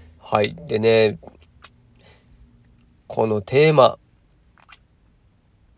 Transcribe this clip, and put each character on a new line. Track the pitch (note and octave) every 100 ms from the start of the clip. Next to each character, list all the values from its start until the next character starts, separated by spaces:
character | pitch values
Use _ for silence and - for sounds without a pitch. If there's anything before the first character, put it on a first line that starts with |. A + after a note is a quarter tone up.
| - -
は | - A2
い。 | G#2 - -
で | A2
ね、 | A2+ A2+ A2 - - - _ _ - _ _ _ - _ _ _ - _ _ _ _ _ -
こ | - A2
の | G#2+
テ | - C3 D#3
ー |
マ、 | D3+ A#2+ - _ _ _ _ _ _ _ - _ _ _ _ _ _ _ _ _